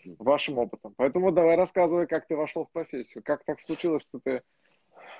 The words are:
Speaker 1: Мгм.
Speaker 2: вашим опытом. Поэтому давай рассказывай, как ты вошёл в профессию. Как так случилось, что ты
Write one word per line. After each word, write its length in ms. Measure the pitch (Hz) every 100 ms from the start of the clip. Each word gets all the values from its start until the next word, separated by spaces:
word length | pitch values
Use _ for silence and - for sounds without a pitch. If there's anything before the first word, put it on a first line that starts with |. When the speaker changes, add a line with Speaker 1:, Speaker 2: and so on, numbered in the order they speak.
Speaker 1:
Мгм. 120 | 92 82
Speaker 2:
вашим 380 | 113 143 - 131
опытом. 340 | 113 - 104 -
Поэтому 340 | 135 180 185
давай 240 | 165 165 165
рассказывай, 520 | 185 185 170 175 170
как 200 | 160 -
ты 80 | 156
вошёл 300 | 151 170 143
в 60 |
профессию. 520 | 165 156 131 113 117
Как 200 | - 147 -
так 160 | 151
случилось, 420 | - 156 175 151
что 160 | - 123
ты 220 | - 151 - _ _ _ _ - - -